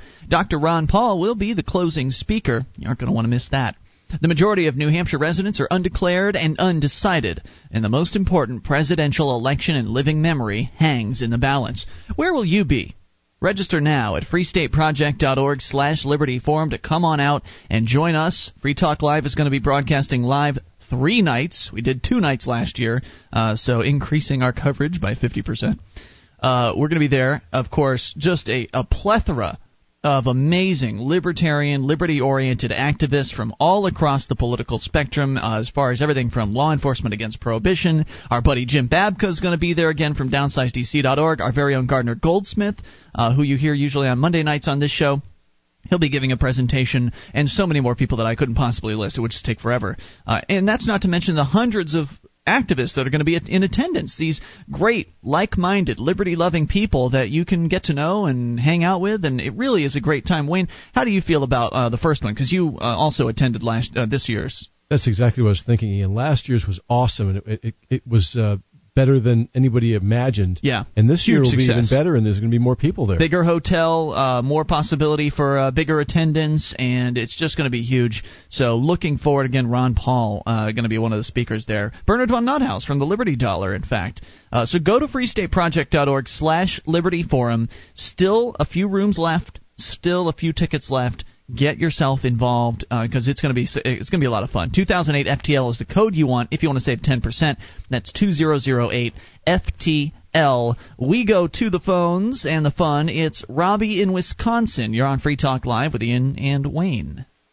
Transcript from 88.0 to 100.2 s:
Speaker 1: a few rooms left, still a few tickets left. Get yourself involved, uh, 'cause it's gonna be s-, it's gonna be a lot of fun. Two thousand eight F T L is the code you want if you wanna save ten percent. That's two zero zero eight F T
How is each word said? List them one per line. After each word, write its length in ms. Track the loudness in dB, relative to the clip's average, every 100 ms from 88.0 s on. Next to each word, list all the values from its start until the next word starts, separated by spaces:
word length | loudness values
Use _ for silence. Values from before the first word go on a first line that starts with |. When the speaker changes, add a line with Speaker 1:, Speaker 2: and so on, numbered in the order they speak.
| -8 0 2 2 0 -2
Speaker 1:
a 60 | -4
few 220 | -2 0
rooms 300 | 2 0 0
left, 400 | 0 -2 -4 -14 -20 -12
still 500 | -10 -4 -2 0 0
a 60 |
few 180 | -2 -4
tickets 380 | -2 -2 -2 -2
left. 340 | -2 -2 -4 -12 -20 -14
Get 240 | -2 0 0
yourself 480 | -2 0 0 0
involved, 600 | -2 0 0 0 0 -4 -6
uh, 160 | -4 -2
'cause 200 | -2 -2
it's 140 | -2
gonna 100 | -2
be 120 | -2
s-, 120 | -2 -4
it's 240 | -4 -4 -4
gonna 120 | 0
be 60 | 0
a 40 |
lot 140 | 0
of 60 | -2
fun. 200 | -4 0
Two 160 | 0 2
thousand 300 | 2 2 0
eight 100 | 0
F 160 | -2
T 120 | 0
L 140 | 0 0
is 100 | -4
the 60 |
code 300 | -2 2 2
you 120 | 2 2
want 220 | 2 -2
if 120 | -2
you 60 | 0
wanna 100 | 0
save 220 | -2 -2
ten 180 | 0 0
percent. 380 | 0 0 -2 -2 -10 -18 -6
That's 200 | -6 -6
two 220 | 0 0
zero 260 | 2 2 2
zero 320 | 2 2 2
eight 220 | 0 -4 -8 -18 -4 0
F 140 | 0 0 -2
T 360 | 0 0 -2 -6